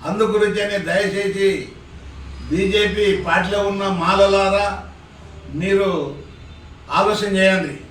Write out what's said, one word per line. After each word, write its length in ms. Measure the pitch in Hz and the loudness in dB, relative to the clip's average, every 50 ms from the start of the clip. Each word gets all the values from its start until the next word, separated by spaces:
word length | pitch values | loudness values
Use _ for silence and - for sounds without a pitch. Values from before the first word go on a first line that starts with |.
| - 156 | -4 -4
అందు 180 | 190 214 220 202 202 | 0 0 0 2 2
గురించనే 460 | 208 208 208 - 208 202 202 202 202 170 - | 2 2 2 2 0 -2 -2 -2 -4 -2 0
దయచేసి 600 | - 190 202 196 180 196 202 196 190 190 196 196 185 160 - - - - - - - - - - - - - - - - - - | 0 0 0 0 -2 -2 -2 -2 -2 2 2 2 2 0 -4 -10 -14 -18 -20 -18 -18 -18 -16 -16 -16 -16 -16 -14 -14 -14 -6 -4
బీజేపీ 560 | 143 175 196 196 196 214 208 196 - 208 208 202 190 - - 170 | -2 0 0 2 2 2 2 2 2 2 2 2 2 0 0 0
పార్టీలో 340 | 170 185 180 185 202 202 196 202 | 0 0 0 0 0 0 0 0
ఉన్న 160 | 196 196 196 196 190 175 165 | 0 -2 -2 -2 -2 0 0
మాలలారా 640 | 170 190 196 196 196 196 196 196 190 196 202 202 202 - - - - - - - - - - - - - - - - 135 147 175 | 0 4 6 6 6 6 4 2 4 2 2 0 0 -2 -6 -10 -14 -18 -20 -20 -20 -20 -20 -20 -20 -20 -18 -16 -10 -6 -4 0
మీరు 260 | 196 196 196 196 190 175 160 143 139 143 - - - - - - - - - - - - - - - - 170 | 2 2 2 2 2 0 -2 -4 -4 -8 -12 -14 -18 -18 -20 -18 -18 -18 -18 -20 -20 -20 -20 -12 -2 0 2
ఆలోచన 320 | - 202 214 202 202 202 196 190 | 2 2 2 0 -2 -2 2 4
చేయండి. 340 | 190 190 190 190 175 147 143 - - - | 4 4 4 2 0 -2 -6 -10 -14 -18